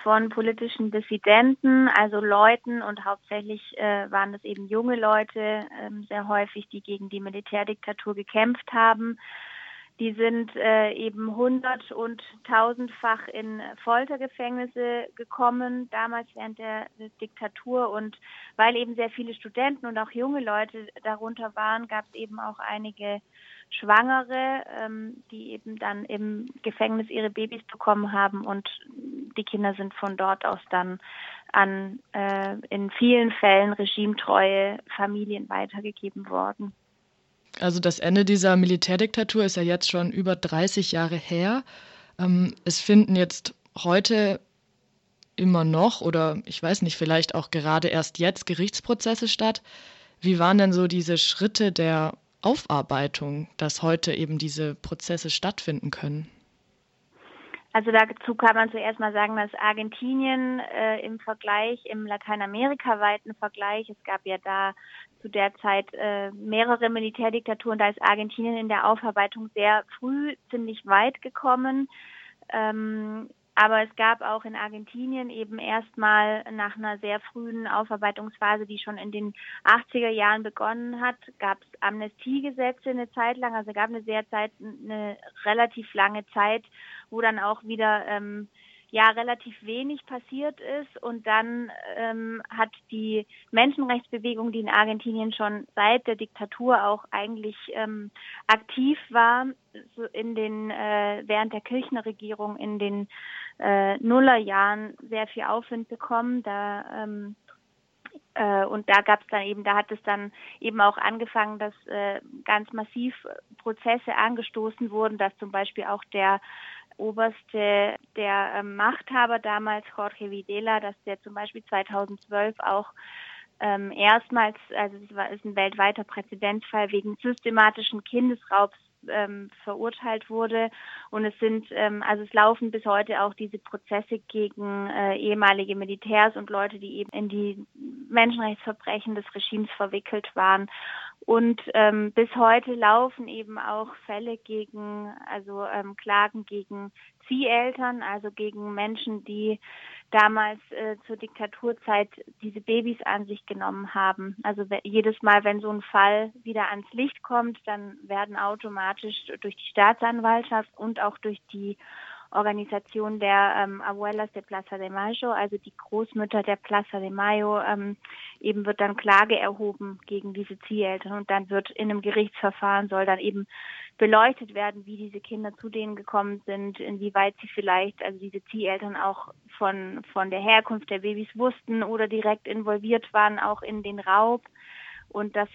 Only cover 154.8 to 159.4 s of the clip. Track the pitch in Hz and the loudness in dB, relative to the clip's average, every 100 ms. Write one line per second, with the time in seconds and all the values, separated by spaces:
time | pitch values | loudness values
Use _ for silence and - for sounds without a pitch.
154.8 | 208 214 220 220 214 208 202 208 214 214 | 0 2 2 2 6 6 6 0 -2 -6
155.8 | 202 208 196 208 220 247 233 214 196 202 | 0 6 6 6 0 -6 -8 -4 -2 -4
156.8 | 202 226 269 - - 240 233 226 - 208 | -8 -4 -4 -6 -2 0 0 -4 -8 -8
157.8 | 202 196 196 196 208 202 202 214 220 196 | -10 -16 -6 -4 -4 -2 -4 -4 -8 -6
158.8 | 190 202 214 214 - - | -6 -6 -8 -10 -12 -12